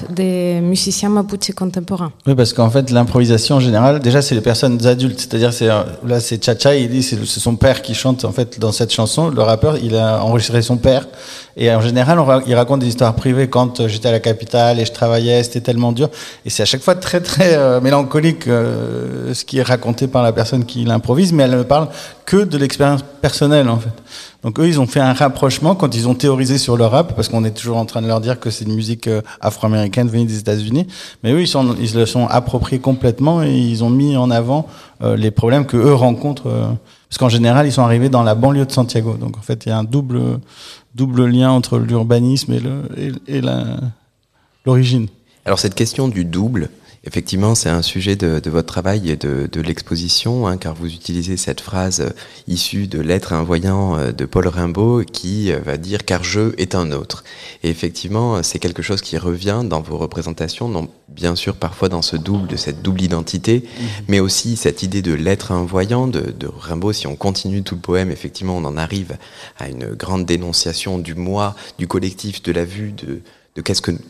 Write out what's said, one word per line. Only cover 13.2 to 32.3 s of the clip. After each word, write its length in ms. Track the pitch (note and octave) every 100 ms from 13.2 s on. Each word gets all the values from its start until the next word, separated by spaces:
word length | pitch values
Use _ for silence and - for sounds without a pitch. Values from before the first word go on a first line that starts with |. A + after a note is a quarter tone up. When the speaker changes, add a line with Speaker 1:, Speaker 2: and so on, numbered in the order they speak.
| C3 B2+ C#3
Speaker 2:
Quand, 320 | B2 B2 B2
euh, 80 | A2+
j'étais 220 | G#2+ A#2+
à 20 |
la 80 | A2+
capitale 600 | A#2 G#2 G#2+ B2 A#2 A#2+
et 60 | A2
je 60 |
travaillais, 500 | - A#2 A#2 A#2+ A#2+
c'était 200 | A#2+ B2
tellement 300 | A#2+ A#2 A#2+
dur. 200 | A#2 D3 - - - -
Et 60 |
c'est 100 | -
à 60 | G#2
chaque 140 | C3
fois 100 | -
très, 280 | F3+ - G#3
très, 340 | F3+ - F#3 D3+
euh, 260 | C3+ B2+
mélancolique, 680 | C3 C#3+ C3+ D#3 E3 D#3+ A#2+
euh, 840 | A#2 A#2 A2 A#2 A#2+ B2 B2+ B2
ce 120 | B2+ -
qui 120 | C3+
est 60 |
raconté 420 | B2+ B2 A#2 A#2 C3
par 160 | B2+
la 100 | A#2
personne 320 | A2+ A2+ B2+
qui 200 | A2+ B2
l'improvise, 500 | A#2 A2 - C3+ F#3+
mais 100 | D#3+
elle 140 | B2+ B2+
ne 60 |
parle 240 | B2 C#3+ D3+ - - - -
que 100 | G3
de 200 | G3 D3
l'expérience 420 | C#3 - C#3+ C#3 - -
personnelle, 460 | C#3+ - C#3+ D3 B2
en 100 | A2+
fait. 120 | A2+ - - - - -
Donc 160 | A2+ A2+
eux, 80 | E3
ils 120 | D3
ont 60 | B2
fait 120 | D3
un 140 | C3
rapprochement 600 | D3 C#3+ C3 C3+ - E3
quand 220 | F#3+ D3 A#2
ils 120 | A#2+
ont 60 | B2
théorisé 420 | C#3+ C3 C3 C3+
sur 180 | - A#2+
le 100 | A2+
rap, 300 | C3+ E3+ -
parce 140 | G#2
qu'on 160 | A2+ A2
est 60 |
toujours 260 | G#2+ A#2 A#2
en 80 | G#2+
train 160 | A#2
de 60 | A2+
leur 120 | A2+
dire 220 | A2+ A#2+
que 80 | A#2+
c'est 160 | - A2
une 100 | A2
musique, 320 | A2 A#2 A#2
euh, 140 | A2 - -
afro-américaine 680 | G#2+ - A2 A2 G2+ B2 A#2+
venue 160 | A2+ A#2
des 140 | G#2+
États-Unis. 480 | G#2 G#2+ G#2+ C3+ F#3 - - -
Mais 80 | A2+
eux, 100 | D#3
ils 60 | F3+
sont, 280 | C#3 B2+ A#2
ils 160 | A2+ A#2
le 100 | A2+
sont 220 | B2+
appropriés 520 | A#2